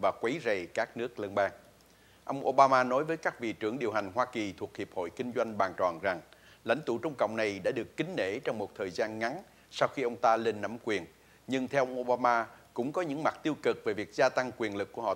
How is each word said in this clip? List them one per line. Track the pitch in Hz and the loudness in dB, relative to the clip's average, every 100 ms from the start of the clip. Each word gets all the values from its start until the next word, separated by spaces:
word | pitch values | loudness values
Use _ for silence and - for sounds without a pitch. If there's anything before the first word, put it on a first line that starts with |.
và | 98 92 | 0 0
quấy | 117 160 117 | -2 -2 0
rầy | 101 85 | 0 -2
các | - 117 - | -4 -4 -2
nước | 117 - | -6 -4
lân | 104 101 | -4 2
bang. | 98 - - - - - - - | 2 0 -18 -20 -20 -20 -20 -14
Ông | - 139 127 | -8 -4 2
Obama | 131 135 131 | 6 8 6
nói | 127 127 | 4 2
với | 156 160 | 0 -2
các | - - | -2 -4
vị | 120 | -4
trưởng | 101 110 127 | -2 -2 -2
điều | 113 | -2
hành | 107 101 98 | 0 -2 0
Hoa | 123 | 0
Kỳ | 117 104 90 | 0 -4 -4
thuộc | 104 - | -8 -8
Hiệp | 98 - | -8 -6
hội | 87 | -6
Kinh | - 123 120 | -6 -4 -2
doanh | 113 104 | -2 0
Bàn | 95 85 | -2 0
tròn | 92 82 | -2 0
rằng | 95 87 - - - - | -2 -2 -6 -20 -20 -8
lãnh | - 120 156 | -2 -2 0
tụ | 117 | -2
Trung | 160 131 | -2 0
Cộng | 110 110 | 0 0
này | 110 98 | -2 0
đã | 92 113 | -2 -2
được | 110 - | -4 -4
kính | 156 175 | -4 -2
nể | 95 110 | -2 -2
trong | 151 113 | -4 -4
một | 98 - | -6 -6
thời | 98 | -6
gian | 87 110 110 | -2 -4 -2
ngắn | 113 160 208 - - | -4 -4 -10 -20 -10
sau | - 127 | -2 0
khi | - | 0
ông | 120 123 | -4 2
ta | 120 113 | 4 4
lên | 117 104 | 4 0
nắm | 101 113 | -4 -6
quyền. | - 101 82 - - - - | -2 -2 -2 -16 -20 -16 -4
Nhưng | 131 127 | -2 0
theo | 139 131 | 0 0
ông | 127 | 0
Obama, | 123 123 123 117 110 - - | 0 2 4 4 0 -8 -10
cũng | - 123 | -4 -2
có | 156 | 0
những | 175 143 | -2 0
mặt | 131 - | -2 0
tiêu | 156 143 | -2 0
cực | 123 113 - | 0 0 0
về | |
việc | 104 101 | -2 -2
gia | - 131 | 2 2
tăng | 127 127 - | 2 -2 -2
quyền | 110 101 | -2 -2
lực | 98 | -4
của | - | -4
họ | 113 | -2